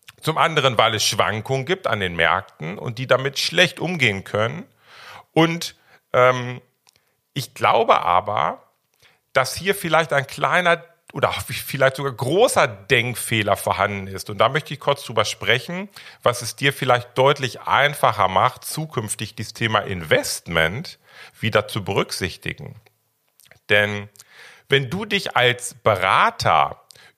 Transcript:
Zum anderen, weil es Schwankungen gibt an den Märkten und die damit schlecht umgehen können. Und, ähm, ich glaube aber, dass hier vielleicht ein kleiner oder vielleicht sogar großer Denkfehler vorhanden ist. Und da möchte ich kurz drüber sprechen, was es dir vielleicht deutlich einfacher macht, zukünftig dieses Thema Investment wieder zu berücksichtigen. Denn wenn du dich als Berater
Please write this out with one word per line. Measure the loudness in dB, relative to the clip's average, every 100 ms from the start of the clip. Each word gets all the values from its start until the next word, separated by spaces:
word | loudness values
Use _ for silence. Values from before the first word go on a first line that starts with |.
| -20 -10
Zum | -6 0
anderen, | 2 4 2 4
weil | 2 2
es |
Schwankungen | -2 0 0 0 -4 -4 -2
gibt | -4 -2
an | -2
den | -2 2
Märkten | 2 2 -2 -12 -12 -10
und | -10 -6
die | 0
damit | 0 0 -4
schlecht | -2 2 0 0
umgehen | -6 0 0 0
können. | -4 -2 -2 -4 -14 _ _ -20 -20 -20 -2
Und, | 2 2 0 -8 -14 _ _ _
ähm, | 4 4 2 -4 -12 _ _ _ _ _ _ _ -10
ich | -8
glaube | 0 2 4 4 2
aber, | 4 2 2 -2 -2 -4 _ _ _ _ _ _ _
dass | -2 0 -4
hier | -4 -4
vielleicht | 0 0 2
ein | -2 -2
kleiner | -4 0 2 2 0 -4 _ _
oder | -2 -2
vielleicht | -2 -8 -10 -8 2 2 2
sogar | -6
großer | -4 -2 2 4 4 2
Denkfehler | 0 0 2 2 -4 -2 0 2 0
vorhanden | 0 2 0 -2 -8
ist. | -12 -8
Und | 2
da | 2
möchte | 2 -6
ich | -8
kurz | -4 -4 -2
drüber | -2
sprechen, | -2 -2 0 0 0 -10 -12 -16 -20 -2
was | -2 0
es | -6 -2
dir | -2
vielleicht | 0 2 0 0 2
deutlich | 2 2 -2 -6
einfacher | 0 2 2 2 0 2 2
macht, | 4 2 0 -10
zukünftig | -8 -6 -6 -6 -6 -10
dieses | -10 -12
Thema | -4 0 0
Investment | -2 -6 0 0 0 -8 -4 0 0 -2 -12 -18 _ -20 -20 -8
wieder | 0 0 0
zu | -6 -4
berücksichtigen. | -4 -4 -4 -6 -6 -12 -12 -14 -18 _ _ _ _ _ _ -20 _ 0
Denn | 2 2 -4 -12 _ -20 -20 -20 -16 0
wenn | 0 0
du | -6 -4
dich | -4 -2 2
als | 2 0 -8 -4
Berater | 0 2 2 4 2 0 2 2 2 -4 _ _ -20